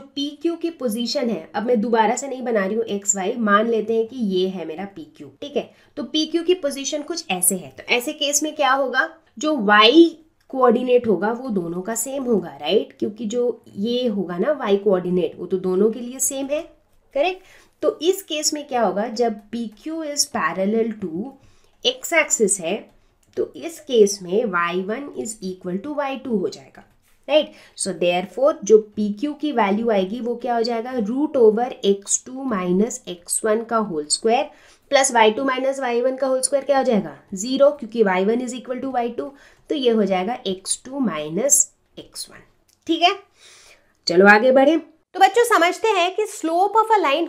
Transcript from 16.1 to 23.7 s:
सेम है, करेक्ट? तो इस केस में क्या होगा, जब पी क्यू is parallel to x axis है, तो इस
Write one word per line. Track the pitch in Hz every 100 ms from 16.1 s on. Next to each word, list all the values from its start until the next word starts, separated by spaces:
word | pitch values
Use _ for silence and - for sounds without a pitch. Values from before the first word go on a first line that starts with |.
| 262
सेम | - 269 269
है, | 302 330 _ _ _ _ 269
करेक्ट? | 339 370 - - _ _
तो | 302 -
इस | 320 381
केस | - 302 302
में | 294 285
क्या | 247
होगा, | 214 185 233
जब | 220 233 214 -
पी | 233 226 -
क्यू | 311 320 311
is | 285 - 214
parallel | 165 170 196 226 226 208
to | 180 160 254 - _ _ _ _ -
x | 247 - 330
axis | 302 - 202 170
है, | 165 214 - _ _ _ _ -
तो | - -
इस | 311